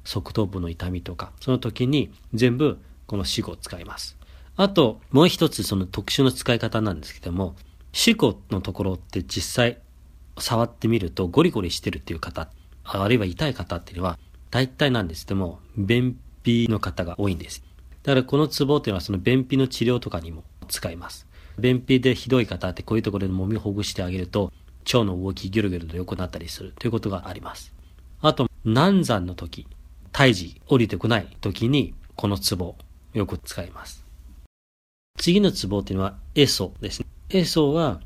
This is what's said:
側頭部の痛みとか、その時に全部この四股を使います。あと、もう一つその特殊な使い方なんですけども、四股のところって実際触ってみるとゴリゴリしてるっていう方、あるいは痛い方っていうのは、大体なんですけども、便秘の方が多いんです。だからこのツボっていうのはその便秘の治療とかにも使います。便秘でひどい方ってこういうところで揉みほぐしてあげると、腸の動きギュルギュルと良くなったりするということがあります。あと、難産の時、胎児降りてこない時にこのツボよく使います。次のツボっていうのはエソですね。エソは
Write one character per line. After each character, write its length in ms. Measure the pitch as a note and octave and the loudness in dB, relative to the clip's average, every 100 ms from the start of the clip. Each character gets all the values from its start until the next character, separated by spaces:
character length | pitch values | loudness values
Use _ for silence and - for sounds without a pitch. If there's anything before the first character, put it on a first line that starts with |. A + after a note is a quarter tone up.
側 280 | - G2+ - | -8 -6 -4
頭 140 | - G2 | -2 -2
部 140 | F#2+ | -2
の 80 | E2+ | -6
痛 220 | E2 F2+ | -6 -6
み 120 | F2+ | -6
と 120 | E2+ | -6
か、 160 | F2 F#2 - | -10 -12 -8
そ 120 | - | -2
の 60 | B2+ | 0
時 280 | A#2 - B2+ | -2 -2 0
に 240 | D3 A2 - - | 2 0 -6 -8
全 220 | A2 B2+ B2 | 2 2 4
部 220 | D3+ - - - - | 0 -2 -10 -20 -8
こ 100 | G2+ | -6
の 80 | |
四 180 | F#2 - | -4 -4
股 100 | G2+ | -6
を 40 | E2 | -10
使 220 | - F#2 | -12 -12
い 60 | |
ま 120 | F#2+ - | -12 -12
す。 180 | - - - - - - | -14 -16 -20 -20 -10 0
あ 120 | G3 | 2
と、 320 | G3 A#2+ A2 - | 4 4 2 2
も 140 | C3+ F3 | 6 6
う 20 | |
一 200 | - D#3+ | 6 0
つ 140 | - | 0
そ 140 | G2+ G2 | -2 -2
の 100 | F#2 | -2
特 260 | - G2+ | -6 -2
殊 120 | - | 2
な 80 | C3 | 2
使 200 | B2+ - | 2 0
い 60 | A#2 | 0
方 220 | A2+ A2+ | 0 0
な 120 | G#2+ | -2
ん 80 | E2 | -2
で 60 | - | -8
す 80 | |
け 60 | - | -12
ど 100 | F2+ | -6
も、 240 | F2 F#2 - - - - | -4 -4 -6 -18 -20 -10
四 220 | - - | 0 2
股 220 | A3 B2+ - - | 4 2 0 -4
の 100 | G2 | -4
と 120 | F#2+ | -4
こ 120 | F2+ | -4
ろ 80 | G2 | -4
っ 40 | F#2 | -4
て 240 | - F#2+ | -6 -8
実 320 | - - - | -6 -6 -2
際 240 | - A#2+ - - - - - - - | 2 2 0 -10 -20 -20 -20 -20 -10
触 260 | - A2+ | -2 0
っ 80 | A#2 | 0
て 160 | - A2+ | 0 2
み 100 | A2+ | 2
る 120 | F#2 | 0
と 180 | - F2+ | -2 0
ゴ 140 | - | 4
リ 80 | E3+ | 4
ゴ 120 | A2+ | 2
リ 80 | G#2 | -4
し 100 | - | -4
て 100 | G#2+ | -6
る 80 | F#2+ | -6
っ 20 | |
て 120 | - | -8
い 40 | E2+ | -10
う 40 | |
方、 280 | - - - - - - | -8 -8 -12 -14 -20 -18
あ 240 | - G2 G2 | -8 -2 2
る 60 | |
い 40 | A#2+ | 2
は 80 | F#2+ | 2
痛 220 | E2+ D#3 | -2 -4
い 60 | |
方 220 | - F#2+ F2 | -4 -8 -8
っ 60 | |
て 100 | - | -8
い 20 | F2+ | -6
う 20 | |
の 60 | |
は、 140 | F2+ E2+ - - - | -4 -4 -12 -20 -4
大 180 | B2 C3 | -2 -2
体 220 | - D3 | 0 2
な 120 | A#2+ | 2
ん 60 | F2+ | -2
で 60 | |
す 120 | - - | -6 -4
け 40 | |
ど 60 | G2 | -2
も、 240 | F2 D#2+ - - | -2 -6 -10 -4
便 420 | G2 A#2+ B2+ B2 - - | 2 2 2 -2 -12 -4
秘 240 | B2 A#2 A2+ | 2 2 2
の 80 | G#2+ | 0
方 260 | G2 - | -2 -4
が 140 | E2+ F2 | -6 -2
多 100 | G2+ | -2
い 60 | |
ん 40 | E2 | -2
で 120 | E2 | -6
す。 120 | - - - - - | -14 -16 -20 -20 -6
だ 100 | - | 2
か 80 | C3 | 2
ら 40 | |
こ 120 | B2+ C#3+ | 4 2
の 120 | D3+ | 2
ツ 160 | - | 2
ボ 120 | C#3 D3 | 2 2
っ 40 | |
て 100 | B2+ | 2
い 20 | |
う 20 | |
の 20 | F#2+ | -2
は 40 | |
そ 120 | - | -2
の 60 | G2 | -2
便 280 | G2+ C3 B2+ | 2 2 2
秘 80 | C3+ | 2
の 100 | C3 | 2
治 180 | - | 2
療 140 | A#2+ B2 | 2 2
と 100 | G#2+ | -2
か 120 | F2 | -6
に 100 | E2 | -8
も 140 | D#2+ - - - | -12 -16 -20 -10
使 220 | - - | -8 -6
い 60 | F2 | -8
ま 140 | - | -14
す。 160 | - - - - - | -18 -20 -20 -18 0
便 240 | B2 B2+ B2 | 2 2 4
秘 140 | C3 | 4
で 140 | B2+ | 4
ひ 160 | - A#2 | 2 2
ど 100 | B2+ | 2
い 60 | A2 | 2
方 220 | F2+ F#2 | -2 -6
っ 60 | |
て 80 | F2 | -6
こ 120 | - | -2
う 40 | A2+ | 0
い 20 | |
う 20 | |
と 80 | G#2+ | 0
こ 80 | G2 | -2
ろ 80 | F#2+ | -2
で 60 | |
揉 120 | F#2+ F#2+ | -2 -2
み 100 | G#2+ | -2
ほ 160 | G#2 | -2
ぐ 100 | G2+ | -4
し 100 | G2+ | -4
て 80 | - | -4
あ 80 | F2+ | -4
げ 80 | F#2 | -4
る 80 | F2 | -2
と、 260 | G#2 F#2+ - - - | 0 -2 -4 -20 -12
腸 200 | - B2+ | 0 2
の 160 | G#2 F2+ | 2 0
動 120 | F#2 | -4
き 180 | F#2 F#2+ | -4 -2
ギ 100 | G#2+ | 0
ュ 40 | |
ル 60 | G#2 | 0
ギ 60 | F2+ | -2
ュ 40 | |
ル 60 | E2 | -6
と 100 | E2+ | -8
良 80 | |
く 120 | F2+ F#2 | -6 -6
な 100 | F2+ | -6
っ 40 | |
た 80 | F2+ | -8
り 100 | D#2+ | -12
す 140 | - | -12
る 100 | F#2+ - | -14 -6
と 80 | A#2 | -4
い 20 | |
う 20 | |
こ 80 | A2 | -2
と 100 | G#2 | -2
が 180 | F#2 F#2 | -4 -8
あ 40 | |
り 80 | - | -12
ま 140 | - | -14
す。 180 | - - - - - - - | -16 -18 -20 -20 -20 -20 -2
あ 120 | D3+ | 0
と、 140 | D3+ A#2+ - | 2 0 0
難 400 | A2+ A#2 F3 F#3+ | 2 4 6 4
産 220 | C3 G#2+ F2+ | 4 0 -2
の 80 | |
時、 320 | F#2 F2 - - - - - - | -8 -12 -12 -16 -20 -20 -20 -6
胎 200 | - C3+ | 4 4
児 280 | G2 E2+ - - | 4 -2 -14 2
降 120 | C3+ | 4
り 80 | A2 | 4
て 100 | F2+ | 0
こ 120 | A2+ | 0
な 100 | A2+ | 0
い 80 | F2+ - | -2 -6
時 280 | G2+ F#2 A2+ | -6 -2 2
に 260 | C#3+ F2+ - - | 2 0 -4 -16
こ 140 | - G2+ | -4 -2
の 100 | G2 | 0
ツ 180 | - F#2+ | -2 -4
ボ 200 | F2 - - - - | -4 -10 -20 -20 -8
よ 140 | A2 F#2+ | -4 -4
く 120 | E2+ | -4
使 220 | - - | -8 -10
い 80 | F#2 | -10
ま 140 | - | -14
す。 200 | - - - - - - - _ _ _ _ _ _ - | -18 -18 -20 -20 -20 -20 -20 _ _ _ _ _ _ -2
次 220 | - F#3 | 2 4
の 100 | F#3+ | 4
ツ 160 | - G2 | 2 -2
ボ 140 | G2+ | -2
っ 40 | |
て 80 | G2 | -2
い 40 | F#2+ | -2
う 20 | |
の 60 | |
は 120 | G2 - - | -2 -4 -2
エ 120 | - C#3 | 4 4
ソ 260 | - F2+ - | 2 -4 -6
で 100 | G2+ | -10
す 100 | - | -8
ね。 60 | - - - | -12 -14 -2
エ 140 | F#3+ | 0
ソ 280 | E3 E3 D3 | 2 2 2
は 280 | D#3+ D#3 E2+ | 2 0 -2